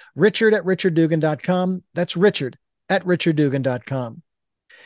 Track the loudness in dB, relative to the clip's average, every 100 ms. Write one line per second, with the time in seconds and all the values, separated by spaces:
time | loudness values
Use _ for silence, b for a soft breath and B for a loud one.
0 | B 0 2 4 2 2 0 0 0 2
1 | 2 2 0 -2 -2 -2 0 -4 _ -6
2 | -4 2 2 2 -8 -10 _ _ -4 -2
3 | 0 0 0 2 0 0 -2 -4 -6 -6
4 | -6 -12 _ _ _ _ _ B